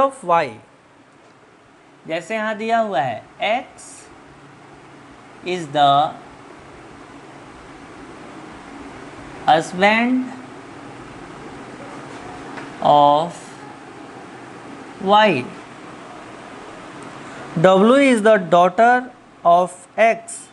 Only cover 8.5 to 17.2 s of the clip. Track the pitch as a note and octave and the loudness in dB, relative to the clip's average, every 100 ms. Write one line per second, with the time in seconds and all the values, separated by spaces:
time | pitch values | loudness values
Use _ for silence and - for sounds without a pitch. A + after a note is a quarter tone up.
8.5 | - - - - - - - - - - | -20 -20 -18 -18 -18 -18 -18 -18 -8 2
9.5 | D#3 D#3+ F3+ G3 A3 A#3+ B3+ B3+ - - | 2 0 0 2 2 2 0 -4 -10 -18
10.5 | - - - - - - - - - - | -20 -20 -20 -20 -20 -20 -20 -20 -18 -18
11.5 | - - - C#3+ - - - - - - | -18 -18 -18 -18 -16 -18 -18 -16 -16 -16
12.5 | - - - - D3 D3 D3 E3+ - - | -16 -16 -4 2 4 6 4 0 -8 -18
13.5 | - - - - - - - - - - | -20 -20 -20 -20 -20 -20 -20 -20 -20 -20
14.5 | - - - - - G3 G#3+ G#3+ C#3+ - | -20 -20 -18 -18 -10 2 4 6 2 -4
15.5 | - - - - - - - - - - | -12 -20 -20 -20 -20 -20 -20 -20 -20 -20
16.5 | - - - - - - - | -20 -18 -18 -18 -18 -18 -18